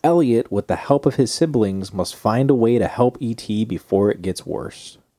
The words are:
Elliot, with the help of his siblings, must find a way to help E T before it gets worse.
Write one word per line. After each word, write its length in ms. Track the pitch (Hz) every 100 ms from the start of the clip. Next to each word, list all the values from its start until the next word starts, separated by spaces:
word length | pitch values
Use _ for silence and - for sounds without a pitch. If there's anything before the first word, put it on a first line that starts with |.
Elliot, 480 | 156 175 131 117 -
with 160 | 101 -
the 80 |
help 320 | 87 - 143 143
of 80 |
his 180 | - 123
siblings, 640 | - 160 127 101 95 92
must 220 | 98 85 -
find 340 | 110 117 139
a 40 |
way 240 | 131 113 120
to 100 | -
help 280 | - 123 -
E 120 | 117
T 320 | 113 - 107
before 460 | 110 90 - 98 104
it 120 | 95
gets 220 | 92 87
worse. 540 | - - - - - - _